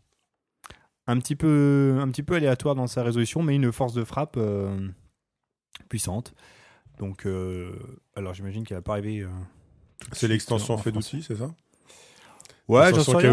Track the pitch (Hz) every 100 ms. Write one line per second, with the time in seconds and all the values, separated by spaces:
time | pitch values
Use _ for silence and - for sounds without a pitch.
0 | _ _ _ _ _ _ - - _ _
1 | - 127 - 143 156 147 143 139 139 131
2 | 135 123 151 175 143 123 147 135 123 127
3 | 120 117 117 160 160 139 123 - 127 120
4 | 113 139 156 123 107 101 98 98 95 92
5 | _ _ _ _ _ _ _ - - 113
6 | - 101 - - - - - _ _ -
7 | 98 98 98 92 92 90 90 - - -
8 | _ 104 92 90 98 104 110 92 95 104
9 | 104 107 92 92 92 _ _ _ _ _
10 | - - 113 110 - 113 107 110 113 107
11 | - 143 156 107 135 165 _ _ _ -
12 | - - - - - _ - 120 175 156
13 | 143 127 127